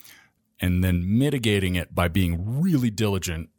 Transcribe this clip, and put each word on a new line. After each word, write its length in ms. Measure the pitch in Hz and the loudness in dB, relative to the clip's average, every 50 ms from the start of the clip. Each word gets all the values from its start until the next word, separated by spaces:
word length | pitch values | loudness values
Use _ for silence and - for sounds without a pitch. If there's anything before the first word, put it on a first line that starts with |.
| - - - - _ _ _ _ _ _ _ - | -20 -20 -20 -20 _ _ _ _ _ _ _ -4
and 240 | - 92 90 90 92 | -2 0 2 2 2
then 340 | 92 90 87 87 92 104 117 | 2 2 0 0 0 0 2
mitigating 560 | 135 147 147 135 117 113 104 101 95 92 90 | 2 0 0 0 0 0 0 2 2 0 0
it 180 | 87 80 - - | -2 -4 -4 -2
by 140 | - 87 87 | 0 0 2
being 520 | 82 98 92 87 85 82 92 104 120 139 | 2 2 2 2 0 -2 -4 -4 -2 -2
really 300 | 170 196 170 135 123 120 | 0 2 2 2 0 0
diligent 580 | 104 90 110 104 98 92 82 92 85 80 80 - _ | -2 0 0 0 0 -2 -4 -4 -6 -8 -8 -12 _